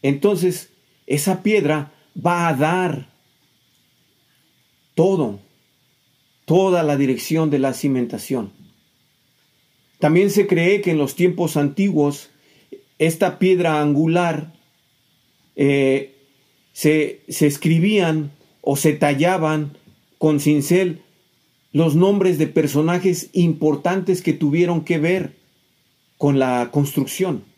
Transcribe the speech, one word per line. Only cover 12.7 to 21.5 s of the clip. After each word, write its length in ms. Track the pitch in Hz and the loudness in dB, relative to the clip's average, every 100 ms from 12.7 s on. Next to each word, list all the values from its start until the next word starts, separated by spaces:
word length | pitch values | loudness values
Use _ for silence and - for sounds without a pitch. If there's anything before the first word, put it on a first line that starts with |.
| - _ _ | -20 _ _
esta 400 | 160 160 185 180 | -2 0 -2 0
piedra 420 | 185 185 170 151 | 0 2 0 0
angular, 720 | 147 143 160 170 175 147 151 - _ _ _ _ _ _ _ _ _ | 0 0 2 0 0 -4 -10 -18 _ _ _ _ _ _ _ _ _
eh, 640 | - 139 139 135 135 135 _ _ _ _ _ _ | -2 0 2 2 0 -4 _ _ _ _ _ _
se, 480 | - 151 156 147 - - | -2 0 2 0 -6 -14
se 180 | 165 147 | 0 0
escribían 840 | 143 165 165 190 214 170 156 147 - _ _ | 0 0 2 2 2 2 0 -4 -12 _ _
o 160 | - 139 | -4 0
se 160 | 160 | 0
tallaban 880 | 147 147 139 165 190 156 156 147 - _ _ _ _ | 2 0 2 0 0 0 -2 -6 -10 _ _ _ _
con 200 | 156 147 | 0 2
cincel 640 | 147 151 139 175 185 165 _ _ _ _ _ | 2 0 2 0 0 -6 _ _ _ _ _